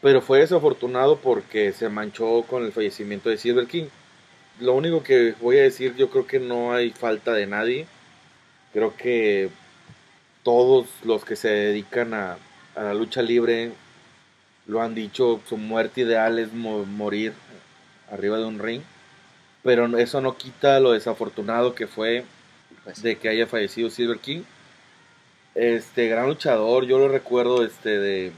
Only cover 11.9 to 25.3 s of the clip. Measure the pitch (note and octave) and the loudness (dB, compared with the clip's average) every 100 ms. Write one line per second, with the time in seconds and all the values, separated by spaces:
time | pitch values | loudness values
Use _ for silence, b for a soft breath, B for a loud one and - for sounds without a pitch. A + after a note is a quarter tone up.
11.9 | A#2+ A#2 A2 F#2+ F2+ - - - - G#2 | -4 -4 -6 -8 -10 -18 -20 -18 -10 -6
12.9 | G#2 A2+ C3 A#2 A#2+ A#2 A#2 A#2 A2 - | -4 -4 -4 0 2 2 0 -4 -12 -20
13.9 | - _ _ _ _ _ _ - A2 A2+ | -20 _ _ _ _ _ _ -8 -4 -4
14.9 | A2+ G#2+ - B2 A2+ - A2 G#2+ A2+ A2 | -6 -10 0 2 2 -4 -10 -4 -4 -4
15.9 | - A#2 A2+ A2 A2+ A2 A2+ A2+ G#2+ G2 | -2 0 2 2 0 -4 -8 -6 -6 -6
16.9 | G#2 G#2 G2+ A2 G#2+ - G#2+ _ _ _ | -6 -6 -4 -6 -8 -20 -20 _ _ _
17.9 | _ _ G2+ G2+ A2 A2+ G#2+ G#2+ B2 - | _ _ -8 -4 -4 -6 -8 -8 -10 -12
18.9 | _ _ _ _ _ _ _ B2+ A#2+ A#2 | _ _ _ _ _ _ _ 2 4 4
19.9 | A#2 A#2+ C#3 C3 B2 C3 - C#3 C#3 C3 | 2 0 0 -4 -6 -16 0 4 6 6
20.9 | A2+ A#2 A2 G#2 - G#2 A2+ B2 B2 G#2+ | 4 0 -6 -6 -6 -4 0 -2 -2 -10
21.9 | - A2 A#2+ B2 _ _ _ _ - G#2 | -4 -4 -4 -6 _ _ _ _ -20 -20
22.9 | F#2 A2+ G#2+ A2+ A2 A2+ A#2 G2+ - A2+ | -8 -6 -4 -2 -2 -2 -2 -4 -4 -6
23.9 | A2+ A#2 A2+ - D#3 - _ - _ _ | -2 -4 -4 -8 -12 -12 _ -20 _ _
24.9 | _ _ _ _ | _ _ _ _